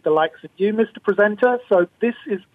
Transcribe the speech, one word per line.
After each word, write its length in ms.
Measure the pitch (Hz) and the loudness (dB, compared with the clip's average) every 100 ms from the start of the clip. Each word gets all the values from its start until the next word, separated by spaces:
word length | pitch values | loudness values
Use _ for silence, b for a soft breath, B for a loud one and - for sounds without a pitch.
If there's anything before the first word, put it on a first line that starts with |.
the 80 | 165 | -2
likes 320 | 156 160 - | 0 0 -4
of 80 | 156 - | -20 -4
you, 140 | 202 | -2
Mister 280 | 214 220 - | 0 -4 -4
Presenter. 600 | - 202 208 208 247 247 247 | -4 0 0 2 0 0 0
So 200 | 190 175 _ | 0 0 _
this 140 | 233 - 302 | -6 -4 -8
is 140 | 190 - | -8 -8